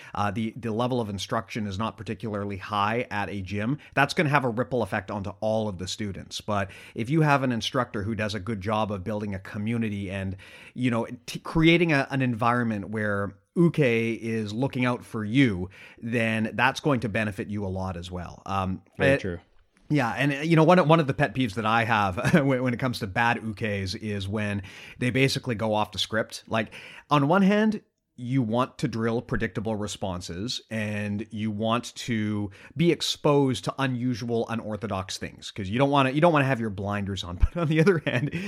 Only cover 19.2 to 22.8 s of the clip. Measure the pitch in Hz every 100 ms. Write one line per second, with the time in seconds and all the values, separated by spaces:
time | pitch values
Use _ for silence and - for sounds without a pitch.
19.2 | 98 85 _ _ _ _ - 147 117 101
20.2 | 147 139 156 160 156 180 147 160 139 135
21.2 | 143 131 127 117 107 113 113 110 101 92
22.2 | 127 170 139 127 127 117